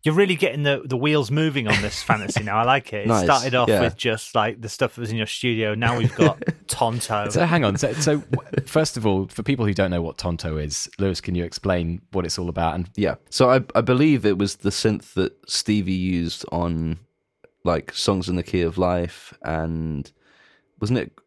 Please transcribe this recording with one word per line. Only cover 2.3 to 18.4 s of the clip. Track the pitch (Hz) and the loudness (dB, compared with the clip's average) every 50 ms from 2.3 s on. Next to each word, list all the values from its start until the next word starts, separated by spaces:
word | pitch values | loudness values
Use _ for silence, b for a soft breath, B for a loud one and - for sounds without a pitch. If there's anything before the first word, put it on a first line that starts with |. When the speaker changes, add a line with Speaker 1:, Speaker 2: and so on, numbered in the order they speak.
| 127 - 104 | -4 -4 -4
Speaker 1:
now. | 104 98 107 | -2 0 0
I | 117 | 2
like | 123 135 139 - - | 2 2 0 0 -4
it. | - 107 101 | -8 -4 0
It | 113 | 2
Speaker 2:
Nice. | 113 107 90 | 2 4 4
Speaker 1:
started | 170 147 131 120 135 123 | 4 4 4 2 2 2
off | 127 123 110 | 2 4 4
Speaker 2:
Yeah. | 110 98 | 4 4
Speaker 1:
with | 87 110 107 | 4 2 0
just, | - - 127 110 107 - - - | -2 -2 -2 -2 -2 -6 -4 -2
like, | 120 107 110 110 - | 0 0 0 -2 -6
the | 113 107 | -10 -12
stuff | - - 135 117 - | -4 -2 -2 -2 -2
that | - | -6
was | 120 107 | -8 -6
in | 110 | -4
your | 113 110 | -4 -4
studio. | 107 - - - 123 117 110 110 107 107 | -4 -6 -4 -2 -2 -2 0 -2 -2 -2
Now | 110 120 117 120 120 | 0 0 0 0 2
we've | 117 127 - | 0 0 2
got | - 170 151 - - - - 160 | 4 2 2 2 0 -6 -6 -6
Speaker 2:
<laughs> | - - - | -8 -8 -10
Speaker 1:
Tonto. | - - 120 117 113 120 - - 113 104 104 104 | -4 -2 0 0 0 -2 -4 -2 -2 -2 -2 -2
Speaker 3:
So | 104 - 170 | 0 0 2
hang | 170 165 175 - | 2 2 2 2
on. | 104 98 - | 2 2 2
So, | - 107 113 | 0 -2 -2
so | 151 147 156 151 147 | 0 0 2 0 0
w-, | - - 143 131 - - - - 135 | 0 -4 -4 -4 -4 -4 -4 -4 -4
first | - - 156 156 151 - 127 | 0 0 0 0 0 -2 -2
of | 110 | 0
all, | 110 98 95 95 90 | 2 2 2 0 -2
for | - - | -6 -8
people | 104 - 139 123 113 | -2 -2 -2 0 0
who | 104 98 | 0 2
don't | 87 98 92 | 2 2 2
know | 90 87 | 2 0
what | 85 80 - - | -2 -4 -6 -6
Tonto | - 92 85 82 - 85 78 78 | -4 -4 -4 -2 -4 -4 -4 -4
is, | 76 76 76 - - - - - | -4 -4 -6 -6 -8 -10 -6 -2
Lewis, | 101 98 92 - | -2 -2 -2 -2
can | - - 90 | -4 -4 -4
you | 87 87 | -4 -4
explain | 85 - - - 98 92 87 85 82 85 92 - _ | -4 -8 -6 -2 0 0 0 0 -2 -4 -6 -10 _
what | - 98 87 | -4 -4 -2
it's | 80 - - | -2 -4 -4
all | 90 87 | -4 -4
about? | 82 - 85 82 76 | -2 0 0 0 0
And | 87 87 87 - - | -2 -6 -8 -4 -2
Speaker 2:
Yeah. | 104 82 67 - _ _ | -2 -2 -2 -4 _ _
So | - - 131 123 | 0 2 4 6
I, | 127 135 - - - | 6 4 2 2 0
I | - | 0
believe | 117 127 127 127 147 160 147 127 107 | 2 4 4 4 6 4 4 4 4
it | 107 101 92 | 2 2 2
was | 101 98 - - | 0 -2 -2 -2
the | - 98 | -4 -2
synth | 101 - - 110 107 - - - - | -2 2 0 0 0 0 -6 -8 -2
that | - 92 92 - _ _ - | -2 -2 -2 -2 _ _ -6
Stevie | - - - - 107 107 95 90 95 | -6 -6 0 0 0 0 2 0 -2
used | 92 90 92 92 85 85 82 - - - - | -2 0 0 0 0 -2 -2 -4 -8 -10 -6
on, | - 82 87 87 85 80 82 80 80 85 - _ _ _ _ _ _ _ _ - _ _ _ | -4 -2 -2 0 -2 -2 -2 -2 -4 -6 -8 _ _ _ _ _ _ _ _ -20 _ _ _
like, | 87 87 78 71 - - | 0 0 0 -2 -6 -8
Songs | - - - 101 95 90 90 | -4 0 0 0 0 0 -2
in | 90 | -2
the | 90 | -4